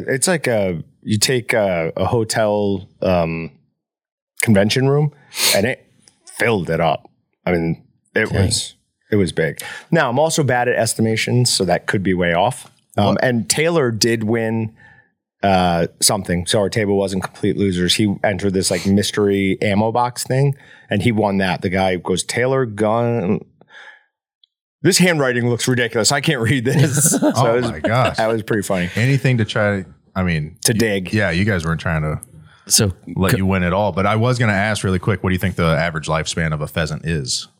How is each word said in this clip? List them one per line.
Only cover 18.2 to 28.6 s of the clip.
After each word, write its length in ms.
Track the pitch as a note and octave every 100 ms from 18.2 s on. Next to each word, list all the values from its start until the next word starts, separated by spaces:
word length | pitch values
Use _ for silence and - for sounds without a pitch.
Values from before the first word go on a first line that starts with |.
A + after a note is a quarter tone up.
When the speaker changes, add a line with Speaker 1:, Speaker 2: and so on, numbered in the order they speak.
Speaker 1:
entered 300 | A2 F2+ G2+
this, 160 | F#2+ F2
like, 160 | F#2 G2
mystery 720 | G2+ G2 G#2+ G2+ G2 F#2+ F#2
ammo 320 | G#2+ G2+ A2+
box 320 | A#2+ A#2+ -
thing, 300 | - C3 C#3+ - - - -
and 140 | G#2
he 100 | B2
won 240 | G#2+ G#2 G2
that. 220 | F#2 E2+
The 60 | F#2+
guy 260 | F#2+ F#2+ F2+
goes, 260 | F#2+ F2+
"Taylor 400 | - A#2 B2+ C3+ B2
Gun." 760 | G2+ G#2+ A#2 A#2+ A#2+ F3+ - - _ _ - - - _ _ _ _ _ _ _ _
This 160 | D3+ F#3+
handwriting 500 | F3+ D#3 C3 A#2+ A#2+
looks 180 | A#2 -
ridiculous. 460 | B2+ A#2 A#2 G2+
I 80 | C#3+
can't 200 | D#3 C3+
read 240 | A2+ C#3
this. 460 | A#2 C#3 D3+ C#3+ -
<laughs> 80 | C#4+
So 140 | D4+
Speaker 3:
Oh 220 | A#2+ A#2+ A#2+
Speaker 1:
it 60 |
was, 80 | A#2+
Speaker 3:
my 80 | -
gosh. 360 | - A#2+ A#2+ -
Speaker 1:
that 100 | A2
was 160 | A2+
pretty 180 | - A2